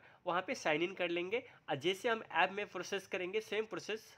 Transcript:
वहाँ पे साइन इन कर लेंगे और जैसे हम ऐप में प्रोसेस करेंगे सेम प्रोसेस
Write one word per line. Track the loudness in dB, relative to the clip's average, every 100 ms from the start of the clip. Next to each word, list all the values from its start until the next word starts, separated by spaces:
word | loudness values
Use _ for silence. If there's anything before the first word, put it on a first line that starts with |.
| -6 -10 -2
वहाँ | 0
पे | 0
साइन | 0 2 4
इन | 2
कर | 0 0
लेंगे | 0 0 -2 -4 -12 -4
और | 0
जैसे | 0 2 2
हम | 0 0
ऐप | 4 4
में | 2 -6
प्रोसेस | -6 -4 -4 -2
करेंगे | -4 -2 -4
सेम | -2 -2 -2
प्रोसेस | -4 -6 -8 -8